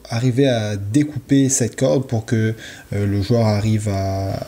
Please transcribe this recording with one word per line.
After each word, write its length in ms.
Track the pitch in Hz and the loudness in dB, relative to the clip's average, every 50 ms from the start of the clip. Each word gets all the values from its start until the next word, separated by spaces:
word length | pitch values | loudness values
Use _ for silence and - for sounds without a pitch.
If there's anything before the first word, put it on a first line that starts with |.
| - - | -10 -8
arriver 380 | 120 117 123 131 113 131 139 135 | -4 -2 0 0 2 4 4 4
à 280 | 123 113 107 104 107 | 2 2 0 -2 -4
découper 720 | 98 101 101 110 147 147 147 - 120 - - 139 139 135 127 | -4 -4 0 2 2 0 0 -2 -8 -4 2 2 4 4 4
cette 260 | - - 160 - - | 2 0 0 -2 -2
corde 320 | - 131 143 151 139 123 - | 0 0 2 2 2 0 0
pour 180 | 120 110 113 | -2 -4 -2
que, 300 | - 120 113 110 110 110 - - - - - - - 98 | 0 0 0 0 0 -2 -4 -10 -16 -18 -18 -14 -8 -4
euh, 120 | 104 101 | -2 -2
le 160 | 101 101 101 | 0 0 0
joueur 240 | 95 95 120 117 113 | 0 2 2 2 4
arrive 420 | 107 104 104 104 110 110 107 104 107 | 2 2 2 2 0 0 0 0 -2
à, 440 | 98 98 98 98 95 98 98 98 98 - - | -2 -2 -2 -4 -4 -4 -4 -4 -6 -6 -8